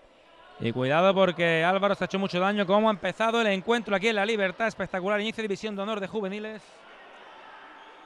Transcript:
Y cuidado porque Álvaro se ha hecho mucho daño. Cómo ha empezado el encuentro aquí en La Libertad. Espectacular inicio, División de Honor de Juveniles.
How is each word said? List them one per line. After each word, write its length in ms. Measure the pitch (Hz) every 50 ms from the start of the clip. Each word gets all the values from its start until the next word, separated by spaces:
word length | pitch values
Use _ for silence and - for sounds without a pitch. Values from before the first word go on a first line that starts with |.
| - - _ _ - - - - - - - -
Y 100 | 110 117
cuidado 420 | 113 127 127 131 143 165 185 196 190
porque 520 | 196 190 180 165 165 170 170 165 160 160
Álvaro 300 | 175 190 196 196 202 196
se 100 | - 185
ha 0 |
hecho 120 | 170 - 190
mucho 220 | 196 185 170 175
daño. 260 | 185 196 208 208 202
Cómo 220 | 170 196 208 220 220
ha 40 |
empezado 500 | 214 170 - 185 170 - 220 226 226 233
el 60 | 233 208
encuentro 460 | 196 185 170 220 233 240 - - 202
aquí 140 | 190 175 233
en 80 | 226
La 100 | 202 196
Libertad. 420 | 214 233 208 196 185 175 - 226 220
Espectacular 520 | - - 190 170 - 190 175 196 214 208
inicio, 220 | 208 226 214 -
División 340 | 220 208 196 175 214 214 208
de 60 | 196
Honor 180 | 196 214 220 208
de 80 | 190 175
Juveniles. 540 | 190 220 202 190 196 214 214 214 220 202 - - - - - - - - - - - - - - - - - - - - - - - - - - - - -